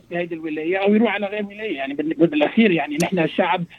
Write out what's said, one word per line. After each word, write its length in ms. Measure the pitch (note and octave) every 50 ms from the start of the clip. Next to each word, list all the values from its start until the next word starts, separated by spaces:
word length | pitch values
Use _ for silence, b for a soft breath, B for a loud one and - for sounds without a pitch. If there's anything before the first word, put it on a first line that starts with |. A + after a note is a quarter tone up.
| - -
بهيدي 240 | F3 E3+ F3 E3+ F3
الولاية 420 | D#3+ D#3+ D#3+ D3+ D#3 D#3 E3 F#3 F#3+
أو 160 | G3 G3+ G#3
يروح 200 | G#3+ A#3 A3 G3
على 140 | G3+ G#3 G3
غير 180 | G3+ G#3+ G#3
ولاية. 320 | G3+ G3+ G#3 G#3+ A3 F3 C3+
يعني 160 | C3+ C3+ -
بال-، 340 | - D4+ D#4 D#4+ - E4 E4+
بالأخير 440 | D4 D4+ D4 - - - A#3 G#3+
يعني 260 | F3 D#3+ C#3+ D3 D3 D3
نحن 260 | F3 - - F3+ D#3+ D3+
شعب 360 | - - F#3+ E3 F3+ F#3 E3+ B B